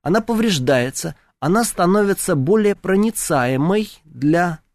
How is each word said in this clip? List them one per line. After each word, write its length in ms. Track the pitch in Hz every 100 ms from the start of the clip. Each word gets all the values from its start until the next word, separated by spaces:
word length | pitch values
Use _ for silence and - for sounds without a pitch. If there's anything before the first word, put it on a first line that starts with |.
она 180 | - 202
повреждается, 960 | 220 220 226 170 127 135 123 - 165 156 _ -
она 260 | 139 202
становится 680 | 233 - 175 202 202 190 -
более 400 | 165 131 220 208
проницаемой 1160 | 196 185 190 214 220 - 151 123 131 151 208 214 -
для 560 | _ 123 139 165 175 160 _